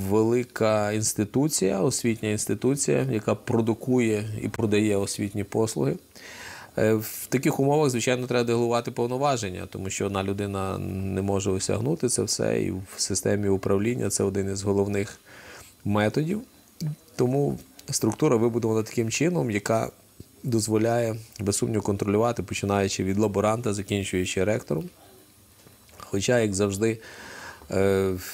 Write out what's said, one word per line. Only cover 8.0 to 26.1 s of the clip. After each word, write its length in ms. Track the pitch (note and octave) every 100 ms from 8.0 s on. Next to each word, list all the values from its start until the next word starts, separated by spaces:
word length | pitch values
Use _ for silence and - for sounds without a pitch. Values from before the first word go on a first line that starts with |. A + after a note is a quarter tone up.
| B2+ B2 B2
треба 160 | B2
делегувати 480 | A#2+ A#2 A#2 A#2 A#2+
повноваження, 760 | A#2+ A#2+ B2+ C#3+ B2 G#2 F2+ F2+
тому 200 | G2 F#2+
що 160 | - G2+
одна 180 | G2
людина 540 | G2 G2 G2+ G2 F#2+ F#2+
не 440 | F#2+ F#2+ F#2+ F#2+
може 300 | G2 G2 G2
осягнути 580 | F#2+ - G2 B2 E3+ B2+
це 140 | -
все, 380 | G#2 - A1 A1+
і 100 | G2
в 100 | F#2 G2+ -
системі 520 | - F#2+ G#2+ G#2 G2+
управління 600 | F#2+ G2 G2 A2 B2 G#2+
це 140 | -
один 300 | G2+ G2 G2
із 100 | G2
головних 560 | G#2 G2 G2+ G2+ G2 - - - - - - - G2+
методів. 560 | G#2 G#2+ C#3 D#3 G#3 - - - - D#3 D3+ - -
Тому 440 | B2 C#3 C#3+ C3 - - -
структура 460 | - A2 A2 D3+ A#2
вибудована 480 | A#2 A#2 A2 A2
таким 260 | A2 - A2+
чином, 420 | - D#3+ F3 B2+
яка 400 | G#2 - A2+ - - - - - -
дозволяє, 720 | C#3+ A2+ G#2+ G#2+ A2+ A#2 A#2 A2+ - -
без 160 | G2+ G2+
сумніву, 280 | B2 A2
контролювати, 600 | G2+ G2+ G2+ G2+ A#2 A#2
починаючи 600 | F#2 F#2+ G2+ G2+ G2 -
від 140 | F#2+ G2
лаборанта, 560 | A2 G2+ G#2+ A2+ A#2
закінчуючи 680 | G2+ G2 G2+ F#2+ F#2 F2+ -
ректором. 460 | F#2 A#2+ - D3+ F3 - - - - - - - - - - -
Хоча, 400 | -